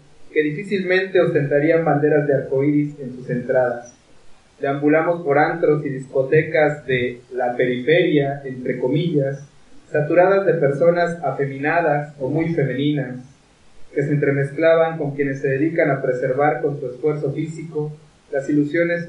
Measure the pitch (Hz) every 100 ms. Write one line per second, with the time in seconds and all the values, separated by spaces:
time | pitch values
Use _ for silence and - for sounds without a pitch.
0 | - - - 156 151 151 202 190 180 185
1 | 190 180 156 151 143 143 160 165 156 143
2 | 151 151 143 135 - 135 147 147 147 -
3 | 123 123 - 123 123 127 123 - - _
4 | _ - - - _ - 139 143 147 160
5 | 175 170 143 143 165 165 151 147 143 131
6 | - 135 123 156 - 160 151 - 135 127
7 | 123 120 - 127 123 123 127 123 127 175
8 | 175 147 139 - 131 123 - - 127 151
9 | 170 143 135 - - - - - - 151
10 | 151 165 185 196 180 147 139 143 170 175
11 | 170 170 170 135 135 135 147 170 156 147
12 | 147 - 131 156 170 160 131 135 151 143
13 | 123 123 - - _ _ - - - 151
14 | 143 147 139 139 143 147 165 165 165 135
15 | 139 143 139 135 139 135 165 165 147 139
16 | 131 - 131 135 147 151 147 139 127 -
17 | 151 147 147 151 160 160 156 151 151 -
18 | - _ - 143 - 147 143 170 170 170